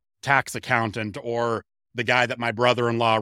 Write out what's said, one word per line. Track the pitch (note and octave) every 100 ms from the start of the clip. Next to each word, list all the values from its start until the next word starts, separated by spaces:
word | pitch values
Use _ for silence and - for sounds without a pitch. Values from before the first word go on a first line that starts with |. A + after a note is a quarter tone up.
| _ _
tax | - C3+ -
accountant | B2+ - B2 A2+ G#2+ G#2+ -
or | A#2 A#2 A#2 A2+ - _ _
the | A#2
guy | A#2 B2 B2
that | B2
my | A#2
brother-in-law | G#2+ B2 A#2+ A#2+ A#2 A#2 A2